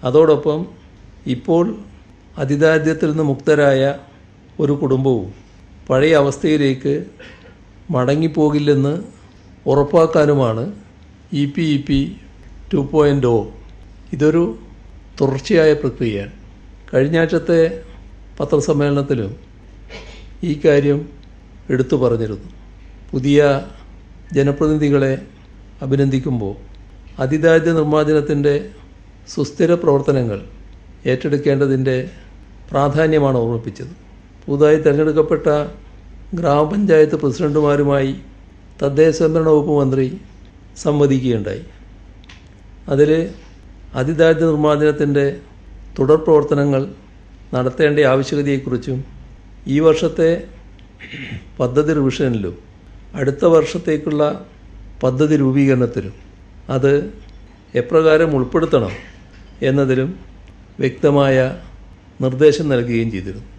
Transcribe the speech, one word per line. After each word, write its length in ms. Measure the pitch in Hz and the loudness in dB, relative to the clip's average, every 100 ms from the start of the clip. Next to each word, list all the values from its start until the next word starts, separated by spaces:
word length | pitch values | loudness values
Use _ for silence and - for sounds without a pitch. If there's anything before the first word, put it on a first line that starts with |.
അതോടൊപ്പം 600 | 127 139 160 147 156 151 180 - - - - - - | 2 2 4 4 0 -4 -8 -14 -20 -20 -20 -18 -8
ഇപ്പോൾ 520 | 123 - 165 180 151 - - - - - - | -8 -2 0 0 -4 -14 -20 -20 -20 -20 -10
അതിദാരിദ്ര്യത്തിൽ 680 | 135 143 156 160 151 160 160 | -4 2 2 2 0 -2 -2
നിന്ന് 140 | 151 | -2
മുക്തരായ 720 | 151 135 - 151 147 135 135 139 - - - - - - | -2 -2 0 2 4 2 0 -4 -12 -20 -20 -20 -20 -6
ഒരു 120 | 147 | -2
കുടുംബവും 600 | 143 147 131 135 120 98 - - - - - - | -2 0 0 0 -2 -4 -14 -20 -20 -20 -20 -2
പഴയ 240 | 131 151 160 | 0 4 4
അവസ്ഥയിലേക്ക് 880 | 139 135 170 151 139 131 139 147 180 - - - - - - - - | 2 -2 -2 0 0 -2 -4 -6 -8 -18 -20 -20 -20 -20 -20 -20 -6
മടങ്ങിപ്പോകില്ലെന്ന് 1120 | 147 123 147 160 151 151 147 147 143 135 160 208 - - - - - - | -2 0 0 -2 0 0 0 2 2 2 -4 -10 -20 -20 -20 -20 -14 -2
ഉറപ്പാക്കാനുമാണ് 1040 | 135 143 180 160 165 147 143 127 110 147 208 - - - - - | 0 2 2 2 2 2 2 0 -2 -6 -10 -20 -20 -20 -20 -10
ഇ 120 | 151 | -4
പി 180 | 143 143 | -4 -2
ഇ 200 | 165 143 | -2 -2
പി 340 | 139 139 143 - - - - - - | 0 -2 -2 -8 -20 -20 -20 -20 -6
ടു 160 | 170 139 | -4 -2
പോയിന്റ് 340 | 156 147 139 127 | 2 2 4 2
ഒ. 260 | 117 98 - - - - - - | 0 -2 -12 -20 -20 -20 -20 -14
ഇതൊരു 460 | 135 147 160 175 226 - - - - - - | -2 2 2 0 -4 -18 -20 -20 -20 -20 -4
തുടർച്ചയായ 520 | 135 131 - 180 156 | -2 -2 0 2 4
പ്രക്രിയയാണ്. 600 | 147 147 120 120 101 101 - - - - - - | 2 -2 -4 -4 -4 -8 -16 -20 -20 -20 -20 -4
കഴിഞ്ഞ 240 | - 139 165 | -2 0 0
ആഴ്ചത്തെ 640 | 165 170 156 170 160 165 - - - - - - | 0 -2 0 2 2 -2 -16 -20 -20 -20 -20 -10
പത്രസമ്മേളനത്തിലും 960 | 143 147 139 147 143 143 139 131 101 123 - - - - - - - - - - | -2 -2 0 0 0 0 -2 -4 -4 -10 -20 -20 -20 -20 -20 -20 -20 -20 -20 -10
ഈ 160 | 175 147 | -6 0
കാര്യം 440 | 160 143 143 143 160 - - - - - - | 4 4 2 -2 -4 -16 -20 -20 -20 -20 -4
എടുത്തു 260 | 127 127 151 | -2 0 0
പറഞ്ഞിരുന്നു. 520 | 123 117 110 98 - - - - - - - | 0 0 -4 -8 -14 -20 -20 -20 -20 -20 -10
പുതിയ 520 | 147 131 143 147 139 - - - - - - - | -6 2 4 4 2 -6 -18 -20 -20 -20 -20 -8
ജനപ്രതിനിധികളെ 920 | 139 139 143 156 151 147 143 135 135 - - - - - - | -2 0 0 0 0 2 2 0 -2 -8 -20 -20 -20 -20 -14
അഭിനന്ദിക്കുമ്പോൾ 760 | 135 135 139 135 127 123 101 101 - - - - - - | -4 0 0 0 -2 -4 -6 -10 -16 -20 -20 -20 -20 -8
അതിദാരിദ്ര്യ 540 | 131 156 165 165 160 | -4 0 4 4 2
നിർമ്മാർജ്ജനത്തിൻ്റെ 1000 | 165 151 151 151 156 147 147 147 143 - - - - - - - | 0 2 2 2 0 0 0 0 0 -4 -18 -20 -20 -20 -20 -16
സുസ്ഥിര 460 | - 135 - 175 | -8 -6 -2 0
പ്രവർത്തനങ്ങൾ 680 | 175 170 139 135 135 120 101 - - - - - - - | 2 2 0 2 -2 -2 -6 -10 -20 -20 -20 -20 -10 -4
ഏറ്റെടുക്കേണ്ടതിൻ്റെ 1040 | 127 156 143 147 135 139 135 131 127 127 - - - - - - | -2 -2 -2 0 0 0 0 0 -2 -6 -14 -20 -20 -20 -20 -6
പ്രാധാന്യമാണ് 680 | 135 143 143 160 156 139 131 | 0 0 2 2 2 2 0
ഓർമ്മിപ്പിച്ചത്. 480 | 113 117 113 98 127 175 - - - - - | -2 -4 -8 -12 -16 -18 -20 -20 -20 -18 -8
പുതുതായി 300 | 143 151 156 | 2 4 4
തിരഞ്ഞെടുക്കപ്പെട്ട 680 | 151 143 156 151 151 156 165 147 151 - - - - - - | 2 2 0 0 0 0 0 -2 -4 -12 -20 -20 -20 -20 -12
ഗ്രാമപഞ്ചായത്ത് 840 | 175 170 143 151 208 202 160 156 151 | -6 0 2 2 0 2 4 4 2
പ്രസിഡന്റുമാരുമായി 1000 | 143 123 156 147 147 143 143 139 135 135 - - - - - - | -2 -2 -2 0 2 2 2 0 -2 -6 -12 -20 -20 -20 -20 -6
തദ്ദേശ 320 | 139 139 160 | -4 2 2
സ്വയംഭരണ 340 | 156 160 160 160 | 4 0 2 2
വകുപ്പ് 320 | 151 147 147 | 2 2 0
മന്ത്രി 400 | 135 135 131 180 - - - - - - | 0 0 -2 -6 -18 -20 -20 -20 -20 -8
സംവദിക്കുകയുണ്ടായി. 840 | 156 147 143 135 127 117 98 95 - - - - - - - - - - - - - | -4 0 2 2 0 -2 -4 -10 -14 -20 -20 -20 -20 -20 -20 -20 -20 -20 -20 -20 -6
അതിൽ 420 | 139 147 156 170 - - - - - - | 2 2 2 -2 -10 -20 -20 -20 -20 -14
അതിദാരിദ്ര്യ 520 | 131 131 160 165 156 165 | -6 -4 2 2 4 2
നിർമ്മാർജ്ജനത്തിൻ്റെ 920 | 151 151 147 151 147 147 143 139 139 - - - - - - | 0 0 2 0 0 0 0 0 -4 -16 -20 -20 -20 -18 -4
തുടർ 180 | 135 156 | 2 2
പ്രവർത്തനങ്ങൾ 800 | 156 151 147 143 143 135 147 - - - - - - | 4 2 4 0 0 0 -4 -12 -20 -20 -20 -20 -8
നടത്തേണ്ട 460 | 127 127 127 156 147 | -4 -4 0 0 2
ആവശ്യകതയെക്കുറിച്ചും 1040 | 139 131 135 147 143 139 127 123 123 127 139 - - - - - - | 2 2 0 -2 -2 -2 -2 -6 -6 -10 -10 -18 -20 -20 -20 -18 -4
ഈ 140 | 139 | 2
വർഷത്തെ 640 | 160 156 170 - - 170 - - - - - - - - - - - - | 2 2 0 0 0 0 -6 -20 -20 -20 -20 -20 -20 -16 -14 -16 -18 -6
പദ്ധതി 320 | 123 127 151 | -2 0 0
റിവിഷനിലും 680 | 156 135 123 135 113 92 - - - - - - | 0 0 0 -2 -2 -6 -10 -20 -20 -20 -20 -18
അടുത്ത 300 | - 135 135 | -6 -4 0
വർഷത്തേക്കുള്ള 1000 | 175 165 156 180 170 151 147 151 147 - - - - - - - | 4 4 2 -4 -4 -4 -2 -2 -2 -2 -14 -20 -20 -20 -20 -4
പദ്ധതി 340 | 131 127 151 151 | -4 0 2 2
രൂപീകരണത്തിലും 760 | 135 135 139 131 120 - 95 - - - - - - | 2 2 2 2 0 -4 -10 -14 -20 -20 -20 -20 -8
അത് 440 | 131 139 143 190 - - - - - - | -2 2 0 -2 -12 -20 -20 -20 -20 -6
എപ്രകാരം 600 | 120 120 165 160 156 165 143 | -4 0 2 4 4 2 0
ഉൾപ്പെടുത്തണം 540 | 127 170 165 143 104 - - - - - - - | -2 -2 0 0 -2 -8 -18 -20 -20 -20 -20 -6
എന്നതിലും 560 | 131 135 139 127 131 185 - - - - - - | -2 0 0 0 -2 -8 -18 -20 -20 -20 -20 -6
വ്യക്തമായ 800 | 135 131 151 143 139 131 131 135 - - - - - - | -6 0 0 2 2 2 0 -4 -16 -20 -20 -20 -20 -6
നിർദ്ദേശം 480 | 131 127 151 147 156 | -6 4 4 4 0
നൽകുകയും 420 | 131 120 113 117 | -2 0 -2 -2
ചെയ്തിരുന്നു. 340 | 101 95 101 - | -6 -10 -14 -16